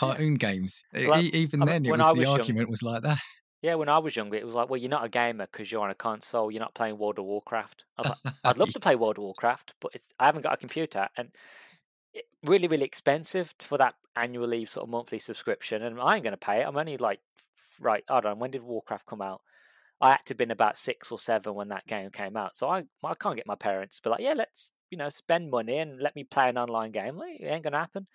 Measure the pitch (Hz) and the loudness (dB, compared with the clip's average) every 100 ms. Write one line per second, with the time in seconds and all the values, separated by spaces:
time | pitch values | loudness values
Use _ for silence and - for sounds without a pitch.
0 | 131 131 156 139 110 95 95 - - - | 0 2 2 4 2 0 -2 -6 -8 0
1 | 127 160 170 160 156 143 147 165 131 - | 6 6 6 2 2 4 4 4 4 6
2 | 160 160 139 139 117 110 113 113 117 117 | 8 8 6 4 2 0 0 -2 -4 -2
3 | 139 143 - - _ _ 156 165 147 156 | 0 -2 -4 -14 _ _ -2 0 4 4
4 | 156 117 104 104 117 117 120 131 127 143 | 4 -2 -4 -4 -2 -2 0 0 -2 -2
5 | 117 123 120 110 95 - 101 113 101 95 | 0 0 0 0 -8 -10 -8 -4 -4 -4
6 | 117 110 - 120 110 110 113 - 113 107 | -4 -4 -2 -2 -2 -2 -6 -4 -4 -2
7 | 104 107 95 104 - 113 107 - _ - | -4 -4 -4 -6 -4 -6 -6 -12 _ -4
8 | 120 - 131 - 127 123 156 233 190 127 | -2 -2 -6 -2 2 4 2 2 2 4
9 | 110 101 98 95 120 123 - - - - | 2 0 -6 -2 0 0 -6 -12 -10 -10
10 | - - 147 156 - - 127 160 156 98 | -12 2 4 4 0 -2 -4 -4 -4 -2
11 | 98 - 120 _ - - - _ _ _ | -4 -4 -10 _ -20 -20 -20 _ _ _
12 | _ - - _ 147 190 175 151 135 - | _ -16 -16 _ 2 4 4 2 0 -2
13 | - 151 160 185 170 - - 143 127 - | 2 2 0 -4 -4 -8 -4 2 2 0
14 | - 120 120 123 120 117 110 - 113 117 | -8 -4 -4 -2 -2 -2 -4 -8 -6 -6
15 | 120 110 - 110 - - - 107 117 117 | -6 -6 -6 -6 -4 -4 -2 -4 -4 -2
16 | 135 208 110 98 - 107 143 143 160 131 | 2 2 0 -4 0 0 0 -2 -4 -2
17 | 117 101 _ _ _ _ - - 117 107 | -2 -2 _ _ _ _ -20 -4 0 0
18 | - 131 107 104 127 131 120 113 - 101 | 2 0 2 -2 -4 -6 -6 -8 -6 -8
19 | - 110 95 95 _ _ _ _ _ - | -8 -8 -8 -10 _ _ _ _ _ 4
20 | 131 139 - 120 117 110 110 - - - | 6 6 2 -2 -2 2 2 2 -4 -6
21 | - 113 - 110 107 101 101 98 - 107 | -8 -6 0 0 0 -6 -6 -8 -8 -8
22 | 98 - 98 107 95 - 135 185 151 _ | -8 -10 -8 -6 -6 -4 -2 -2 -4 _
23 | 156 165 208 123 - 101 107 95 98 - | -8 -4 -4 -4 -6 -4 -2 -2 -4 -6
24 | 113 117 247 302 - - - _ _ 175 | -2 -2 0 -2 -2 -4 -6 _ _ -8
25 | 143 - - 170 165 123 110 139 160 131 | -8 -6 0 0 0 -2 0 -2 -2 -4
26 | 143 147 135 143 127 123 120 113 110 110 | -4 -4 -4 2 2 2 0 -2 -2 -4
27 | 107 160 349 311 147 160 156 147 170 196 | -6 -8 -12 -10 -6 -4 -2 -2 -4 -8
28 | 190 | -12